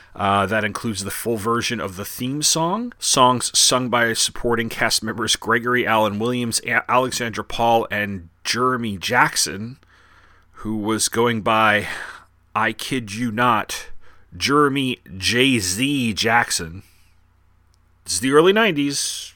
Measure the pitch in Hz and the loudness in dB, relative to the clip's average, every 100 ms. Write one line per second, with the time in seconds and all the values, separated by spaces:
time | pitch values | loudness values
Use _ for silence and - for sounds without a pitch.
0 | - - 98 101 98 110 107 - 120 98 | -18 -2 2 2 2 0 -2 -4 -6 -6
1 | 98 - 113 113 110 117 - 117 82 92 | -6 -6 -4 -2 0 -2 -2 -4 -6 -8
2 | 101 - 123 147 147 160 165 208 247 - | -10 -8 -6 -2 0 2 0 -2 -6 -6
3 | - 135 127 123 - - - 127 127 120 | 0 4 6 4 0 2 2 2 2 2
4 | 117 113 - - 120 117 113 - 117 - | 2 0 -2 -2 -2 0 -2 -2 0 0
5 | 110 113 107 - 104 117 120 123 98 110 | -4 -4 -2 -2 0 0 2 0 2 2
6 | 107 101 117 123 117 - 113 117 - 123 | 2 0 -2 -2 -2 -4 -2 -2 2 2
7 | 127 - 113 107 - - 117 117 - 104 | 2 -2 -6 -6 -8 0 2 4 2 -2
8 | 104 95 85 _ - 117 127 127 117 95 | -4 -6 -10 _ -6 -2 0 0 -4 -6
9 | - 123 151 - - 95 113 139 _ _ | 0 2 2 2 -2 -4 -10 -14 _ _
10 | _ _ _ - _ - 107 110 104 110 | _ _ _ -20 _ -12 -6 -4 -2 -2
11 | - 113 120 113 107 110 110 104 101 - | 0 2 0 0 2 4 6 4 0 -8
12 | - - - _ _ 107 110 113 - 135 | -12 -16 -20 _ _ -2 -2 -4 -4 -4
13 | 107 107 123 107 123 107 - - - - | -4 -6 -4 0 2 2 -2 -8 -10 -12
14 | - - - 87 92 147 143 139 131 - | -12 -20 -20 -6 0 4 2 2 -2 -4
15 | - 95 95 120 135 120 92 95 139 143 | -10 -6 -2 4 4 4 0 -2 0 0
16 | 117 95 110 117 117 - 82 82 - - | -2 0 2 2 2 -2 -6 -12 -18 -20
17 | _ _ _ _ _ _ _ _ _ _ | _ _ _ _ _ _ _ _ _ _
18 | - - 131 147 175 208 220 147 143 139 | -8 -2 4 6 6 6 2 2 -2 -2
19 | - - - | -6 -8 -12